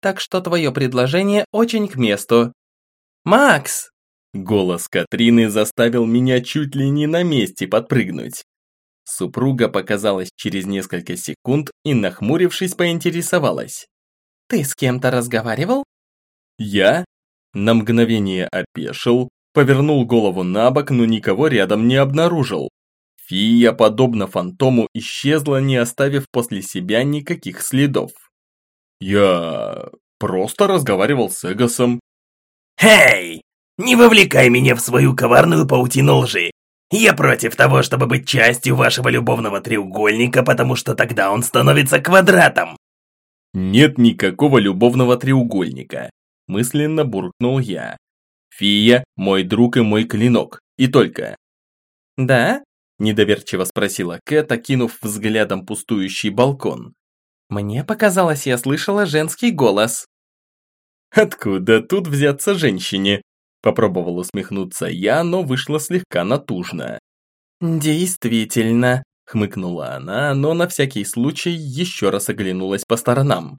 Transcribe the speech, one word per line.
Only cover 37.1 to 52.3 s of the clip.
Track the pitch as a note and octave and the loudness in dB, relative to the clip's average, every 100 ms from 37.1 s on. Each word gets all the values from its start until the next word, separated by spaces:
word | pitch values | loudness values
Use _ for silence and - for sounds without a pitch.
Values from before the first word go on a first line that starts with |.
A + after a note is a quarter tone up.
против | D3 C#3 A#2+ F3 | 2 2 0 -2
того, | - C3+ C3+ | 2 4 4
чтобы | B2+ B2+ B2+ | 2 -2 0
быть | B2+ C3 | -2 -2
частью | C3 A2+ A#2+ C3 C3 | 2 2 2 -2 0
вашего | B2+ B2+ B2+ | 0 0 0
любовного | B2 A#2 A#2 A2 G2 | 0 0 -2 -2 -6
треугольника, | F#2+ A2 G2 G2 G#2+ A2 A#2+ B2 | -4 -4 -4 -2 0 2 2 2
потому | B2+ B2 B2 | 2 0 0
что | B2 - | -2 -4
тогда | A#2+ A#2 A#2 G2 | -2 -2 0 -2
он | G#2 | -2
становится | A#2+ - C#3 C#3+ C3+ F3 | -2 2 4 4 2 0
квадратом!" | C#3+ F#3+ F#3 F#3 D#3 - F2 D#2+ _ _ _ _ _ _ _ | 4 4 6 6 6 2 -4 -8 _ _ _ _ _ _ _
"Нет | F#2+ F#2 G#2 D3+ C#3+ | -6 0 6 4 6
никакого | A#2 G#2 G2 F2+ C#3+ C3+ | 4 4 -2 2 4 4
любовного | G2+ F#2 A#2 B2+ B2 B2 | 4 4 2 4 2 2
треугольника", | C3 C3+ A#2+ G2+ E2+ C2 B1+ C#2 A#1+ _ _ _ _ | 2 0 0 -2 -4 -8 -12 -12 -12 _ _ _ _
мысленно | F#2+ A#2+ D3 D3+ D#3 | -4 -2 -2 -2 -2
буркнул | C#3+ G#2 F#2 - B2 C3 | -2 -4 -8 -4 -2 -2
я. | A#2+ E2+ A#1+ G1+ _ _ _ _ _ | -4 -6 -10 -14 _ _ _ _ _
"Фия – | - G2+ G2+ A2 A#2+ C3 - | -4 0 4 6 4 2 -6
мой | G2 G2 | 0 0
друг | F#2 G#2 A#2+ A#2+ | 0 2 2 2
и | |
мой | A2 G#2+ | 2 0
клинок, | A#2 G#2 A#2+ A#2 - - _ - | -2 0 2 2 -2 -10 _ -2
и | C3 | 2
только". | C#3 A2+ - G#1+ - _ _ _ _ _ _ _ - | 2 2 -2 -12 -12 _ _ _ _ _ _ _ -6
"Да?" | B2+ | 0